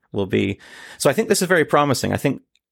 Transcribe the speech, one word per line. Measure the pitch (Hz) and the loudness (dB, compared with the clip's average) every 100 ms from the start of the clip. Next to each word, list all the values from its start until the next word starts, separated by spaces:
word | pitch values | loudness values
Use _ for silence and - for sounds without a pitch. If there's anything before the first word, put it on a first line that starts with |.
| _ | _
will | 101 98 | -6 -2
be. | 107 98 95 - - - - | -2 -2 -4 -12 -20 -20 -2
So | 147 | 0
I | |
think | 139 220 | 0 0
this | 202 | 0
is | 175 | 2
very | 180 143 | 2 2
promising. | 151 143 123 98 | 2 2 0 -2
I | 98 | -2
think | 139 - - _ _ | -2 -4 -10 _ _